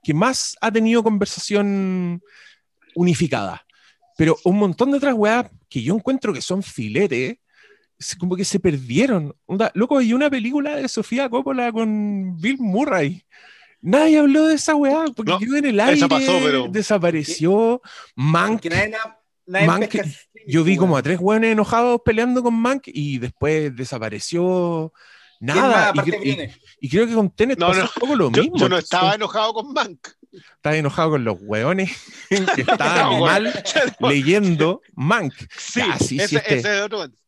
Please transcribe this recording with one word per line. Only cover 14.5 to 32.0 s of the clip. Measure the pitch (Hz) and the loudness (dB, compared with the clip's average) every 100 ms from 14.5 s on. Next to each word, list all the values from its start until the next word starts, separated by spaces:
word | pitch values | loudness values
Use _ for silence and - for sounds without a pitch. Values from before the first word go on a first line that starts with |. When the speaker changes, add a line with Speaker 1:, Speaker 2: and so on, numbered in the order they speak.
| 302 | 2
Speaker 1:
esa | - 302 | 2 2
weá, | 285 294 320 240 | 2 2 -2 -4
porque | 214 | -2
Speaker 2:
No, | 185 | -2
Speaker 1:
quedó | 220 285 | 0 0
en | 285 | 0
el | 208 | 2
Speaker 2:
esa | 233 | 4
Speaker 1:
aire, | 294 262 | 4 4
Speaker 2:
pasó, | 269 269 269 | 2 2 2
pero | 262 262 247 | 2 0 -2
Speaker 1:
desapareció. | 190 202 208 170 160 147 160 156 202 226 247 - - - - | -4 0 0 2 -2 -4 -2 2 4 2 0 -6 -20 -18 -2
Mank, | 143 165 190 | 2 2 2
Speaker 3:
Porque | 220 165 | -2 -2
nadie, | 175 208 | -2 -2
na-, | 220 220 - _ _ - | -4 -10 -14 _ _ -6
nadie | 185 165 | 2 2
Speaker 1:
Mank, | 180 214 | 2 0
Speaker 3:
pesca | 220 175 | -2 -6
ese | 143 _ - - | -10 _ -20 -2
Speaker 1:
yo | 147 | 0
vi | 160 | 2
Speaker 3:
tipo, | 190 | 2
Speaker 1:
como | 185 | 2
Speaker 3:
weón. | 147 | 2
Speaker 1:
a | |
tres | 127 180 | 0 -2
weones | 185 214 226 | 0 2 2
enojados | 214 202 233 240 240 | 0 0 0 2 0
peleando | - 220 247 247 | 0 0 0 0
con | 240 226 | 0 0
Mank | 233 269 - | 0 -2 -6
y | - 147 131 | -8 -6 -4
después | 123 - 143 156 151 120 | -8 -4 -2 0 -2 -6
desapareció. | 127 123 110 104 - 170 180 185 175 165 160 _ - - _ _ | -10 -8 -8 -8 -6 -2 0 0 -2 -4 -8 _ -20 -20 _ _
Speaker 3:
¿Quién | 117 160 | -2 2
Speaker 1:
Nada. | 262 | 4
Speaker 3:
más, | 220 208 | 4 4
Speaker 1:
Y | |
Speaker 3:
aparte | 147 143 | 2 -2
Speaker 1:
cre-, | 202 | -2
y, | 139 139 | -4 -4
Speaker 3:
Briones? | 135 - _ _ | -8 -14 _ _
Speaker 1:
y | 131 | -2
creo | 160 233 | 0 2
que | |
con | 226 196 | 2 0
Tenet | - 233 262 | 0 0 2
Speaker 2:
No, | 175 | 2
Speaker 1:
pasó | 190 | 2
Speaker 2:
no, | 185 | 0
Speaker 1:
un | - | -2
poco | 254 285 | -2 0
lo | 147 | 2
Speaker 2:
yo, | 113 | 2
Speaker 1:
mismo. | 277 359 | 2 2
Speaker 2:
yo | - | 2
no | 180 | 2
Speaker 1:
Entonces, | 151 | 0
Speaker 2:
estaba | 180 185 208 | 0 2 0
enojado | 208 208 220 | -2 -2 -2
con | 220 285 | -4 -6
Mank. | 277 226 165 - _ _ 185 - _ | -4 -4 -8 -20 _ _ -20 -20 _
Speaker 1:
estás | 147 156 | -2 0
enojado | 143 - 160 | 0 0 0
con | 151 | 2
los | 113 92 | 0 -4
weones | 101 107 123 190 190 - | -4 -2 0 -2 -4 -8